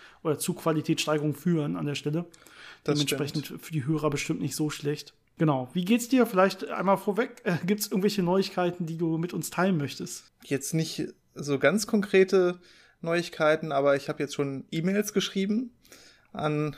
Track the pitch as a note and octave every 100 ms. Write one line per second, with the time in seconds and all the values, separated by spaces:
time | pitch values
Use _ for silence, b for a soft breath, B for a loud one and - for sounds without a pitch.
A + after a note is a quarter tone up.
0 | B B D#3+ D3 - F3 E3 D#3 D3 D#3
1 | - D3+ D3+ C#3+ F3+ E3 D3 F3 C#3+ C#3
2 | D3 D#3+ E3+ B B B B B - D3
3 | C#3 C#3 D3 D#3 - - - D#3 B2+ D#3
4 | D3+ C#3+ - D#3+ D3+ - D3+ - C#3+ D3
5 | - _ _ - D#3+ C3+ B2+ F3+ F3+ A#3
6 | A#3+ C4 A#3+ F#3 F#3+ G3 - - F#3 F#3
7 | - G3 B3+ - G#3 E3+ F3 G#3+ - G#3
8 | G3+ G3+ F3 F#3+ F#3+ - F3 F3 D#3+ E3
9 | E3 D#3+ F3 F#3 - - F#3+ E3 C#3 -
10 | E3+ - - _ - C3+ - D#3+ D#3 -
11 | - - _ - C#3+ C#3 C#3 G#3 - G#3+
12 | G3 F#3+ F#3+ G3 F3+ F3 b b b b
13 | E3 E3+ E3+ - D3+ D#3+ D#3+ C#3 C#3+ C#3
14 | - D3+ C#3+ - C#3 C3+ - E3 E3+ G3+
15 | G#3 G3 - G3 G3 G#3+ B3+ - b b
16 | b b b D3+ D3+ D3+ D3+